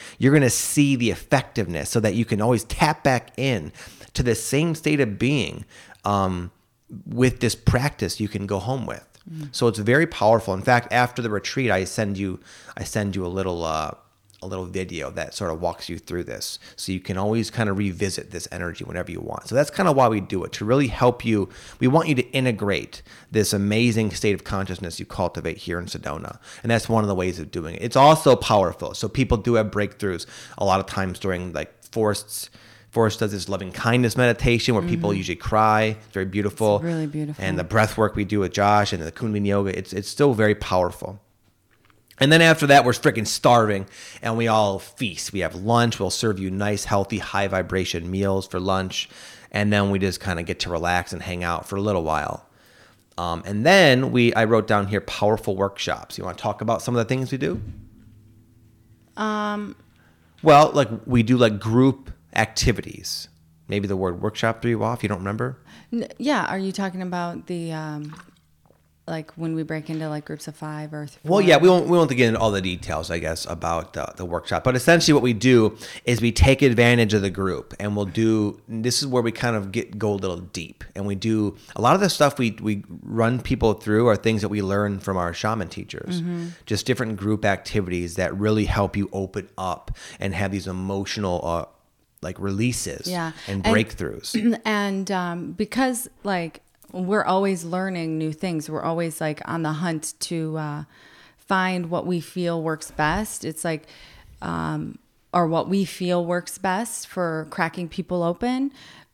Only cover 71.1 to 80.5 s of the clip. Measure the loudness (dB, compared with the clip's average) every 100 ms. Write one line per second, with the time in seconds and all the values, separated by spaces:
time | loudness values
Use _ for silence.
71.1 | -8 2 4 6 8 8 6 6 4 4
72.1 | 4 4 4 2 2 -2 -4 -4 -6 -4
73.1 | -4 -4 -4 -6 -6 -2 -4 -4 -8 -10
74.1 | -8 -6 -6 -4 -2 0 2 4 6 6
75.1 | 4 4 4 6 6 6 0 -12 -6 -2
76.1 | 0 2 4 6 6 6 6 6 6 4
77.1 | 2 0 -2 -2 -4 -8 -8 -4 -2 -2
78.1 | 2 2 4 0 -4 -10 -4 -2 -2 0
79.1 | 0 0 0 -2 -2 -2 -6 -6 -2 -2
80.1 | 0 -2 -6 -10